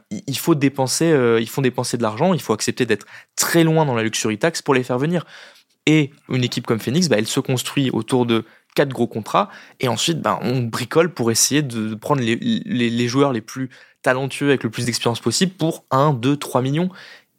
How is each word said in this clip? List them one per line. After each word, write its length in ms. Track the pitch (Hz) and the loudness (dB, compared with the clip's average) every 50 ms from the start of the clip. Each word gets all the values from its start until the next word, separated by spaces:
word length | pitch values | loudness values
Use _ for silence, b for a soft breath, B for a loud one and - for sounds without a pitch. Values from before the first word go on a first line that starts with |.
| _ - | _ -12
il, 140 | - 196 - | -12 -10 -8
il 120 | - 131 | -8 -8
faut 180 | - - - 165 | -2 0 0 2
dépenser, 560 | 143 143 135 139 - 135 123 - - 165 170 | 2 2 0 0 0 -2 -2 0 0 2 2
euh, 300 | 160 139 123 117 113 113 | 4 4 4 4 2 2
ils 80 | 117 113 | 0 -2
font 120 | - - | -2 -2
dépenser 360 | 135 127 120 - 123 - - | 0 0 0 -2 -4 -4 -2
de 40 | 120 | -2
l'argent, 320 | 117 110 107 110 151 185 190 | -2 -2 0 0 2 2 2
il 80 | 135 | 0
faut 120 | - - 113 | 0 -2 -2
accepter 320 | 107 - - 110 - 131 | -2 -2 -2 -2 0 0
d'être 200 | 113 107 101 - B B B B B B | 0 0 -2 -4 B B B B B B
très 300 | - - - - 170 165 | -4 -2 2 4 4 4
loin 200 | 160 160 160 156 | 4 4 4 2
dans 80 | 143 120 | 2 2
la 100 | 113 110 | 0 0
luxury 340 | 113 113 - - 113 107 | -2 -2 -2 -2 -2 -2
tax 240 | 101 - 170 165 - | 0 0 -2 -2 -2
pour 120 | - - 139 | 0 2 2
les 100 | 127 127 | 2 2
faire 140 | - 127 | 0 -2
venir. 280 | 123 139 160 180 170 - B B B B B B B B B B _ - | -2 0 0 -2 -2 -4 B B B B B B B B B B _ 2
Et 260 | 147 151 156 147 135 - _ _ - | 4 4 4 4 2 -4 _ _ -4
une 160 | 127 127 123 | -2 0 0
équipe 200 | 120 - 131 120 | 0 -2 -4 -2
comme 140 | - 120 110 | -2 -2 -2
Phoenix, 300 | - 120 123 170 185 151 | -2 -2 0 0 0 2
bah, 80 | 123 104 | 2 0
elle 80 | 110 | 0
se 140 | - - 143 | 0 -2 -2
construit 480 | 135 - 131 120 - - - - 147 123 | -2 -2 -2 -2 -4 -4 -2 -2 0 0
autour 340 | - 113 110 - 135 127 123 | 0 -2 -2 0 2 2 2
de 200 | 120 117 113 113 b b b b b b | 2 2 0 0 b b b b b b
quatre 160 | - 151 139 | 0 0 0
gros 160 | 131 123 120 | 0 -2 -4
contrats, 440 | 113 - 117 104 - - 175 202 202 B B B B B B | -2 -4 -6 -6 -2 0 0 0 -2 B B B B B B
et 80 | - 127 | -4 -2
ensuite, 320 | - - - - 170 139 | -2 -2 -2 -2 -2 0
bah, 180 | 101 104 98 - | 0 0 0 0
on 200 | - 113 127 131 | -2 -2 -2 -2
bricole 520 | 120 117 107 - 123 - - 151 175 175 - | -2 -4 -4 -6 -6 0 2 2 2 2 0
pour 160 | - 123 117 | -2 0 0
essayer 320 | 113 - - - 123 147 | 2 2 2 2 2 0
de, 280 | 156 131 117 113 110 110 | -2 -2 -4 -4 -4 -6
de 60 | 110 | -6
prendre 260 | 104 - - 147 139 | -6 -2 -2 0 0
les, 160 | 120 110 117 | 0 0 -2
les, 520 | - - 120 113 - - - - 123 120 117 | -2 -2 -2 -2 -2 -2 -4 -2 -2 0 0
les 180 | 117 117 120 120 | 0 0 -2 0
joueurs 240 | 120 139 139 143 127 | 2 2 2 2 0
les 80 | 113 | -2
plus 280 | - - - 135 131 123 B B B B B B | -6 -8 -10 -10 -10 -10 B B B B B B
talentueux 460 | - 135 127 131 139 131 - - 143 | 0 0 0 0 0 -6 -4 -2 0
avec 160 | 143 139 123 - | 2 2 2 0
le 60 | 117 | -4
plus 160 | 110 - 120 | -4 -4 -4
d'expérience 340 | 120 110 - - 123 117 - | -2 -2 -2 0 -2 -2 0
possible 320 | - 120 113 - 190 180 | -2 -2 0 0 0 0
pour 320 | 185 - 156 160 160 - _ - | 0 0 -2 -2 -2 -4 _ -2
un, 220 | 135 131 139 156 147 | 2 2 4 4 2
deux, 240 | 117 113 135 143 | 2 2 0 0
trois 240 | 143 - - - 127 | 0 -2 -2 -2 0
millions. 280 | 127 135 139 156 180 185 180 B B B B B B B _ | 0 0 0 0 -2 -2 -4 B B B B B B B _